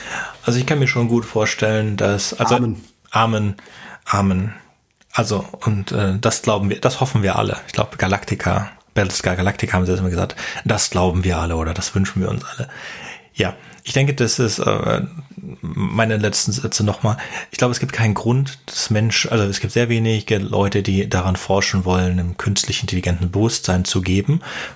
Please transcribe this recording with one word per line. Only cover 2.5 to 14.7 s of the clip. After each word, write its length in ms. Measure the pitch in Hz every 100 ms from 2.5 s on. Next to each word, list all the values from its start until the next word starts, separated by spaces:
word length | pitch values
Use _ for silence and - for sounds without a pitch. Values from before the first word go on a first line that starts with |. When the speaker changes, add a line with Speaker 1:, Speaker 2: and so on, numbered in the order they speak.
| 120
Speaker 2:
Amen. 200 | 120 98 - _ _
Speaker 1:
Amen, 440 | 110 113 110 104 98 - - - - -
Amen. 480 | 101 98 92 107 - - _ _ _ _
Also, 340 | - 110 101 - - -
und, 260 | 104 98
äh, 280 | 107 98 98
das 240 | 117 -
glauben 260 | - 101 98
wir, 100 | -
das 220 | 127 -
hoffen 220 | 135 110
wir 140 | 98 -
alle. 200 | 104 - -
Ich 80 |
glaube, 240 | - - -
Galactica, 720 | 92 98 - 101 - 92 101 - _
Battlestar 420 | - 95 - 95 90
Galactica 380 | 95 - -
haben 120 | 92 92
sie 60 |
das 100 | 92
immer 100 | 92
gesagt, 240 | 87 95 - - - -
das 260 | 107 -
glauben 320 | 90 92 87
wir 140 | 90 82
alle 180 | 85 82
oder 180 | 80
das 220 | 82 - 98
wünschen 260 | 98 95
wir 80 | 95
uns 140 | 107 -
alle. 240 | - 123 - - - - - -
Ja, 220 | - 92 - - -
ich 100 | -
denke, 200 | 135 139
das 240 | 139 117 -
ist, 220 | 117 -
äh, 420 | -